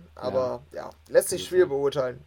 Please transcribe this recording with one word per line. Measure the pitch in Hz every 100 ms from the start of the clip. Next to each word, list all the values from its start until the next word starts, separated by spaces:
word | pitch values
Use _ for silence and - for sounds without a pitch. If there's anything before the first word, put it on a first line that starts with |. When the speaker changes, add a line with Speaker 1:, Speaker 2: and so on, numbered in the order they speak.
| -
Speaker 1:
Ja. | -
Speaker 2:
Aber | 127 127 127 123 135
ja, | - - - -
lässt | 151 190
sich | 180
Speaker 1:
Kann | -
Speaker 2:
schwer | 180
Speaker 1:
sein. | 175
Speaker 2:
beurteilen. | 139 139 139 127 123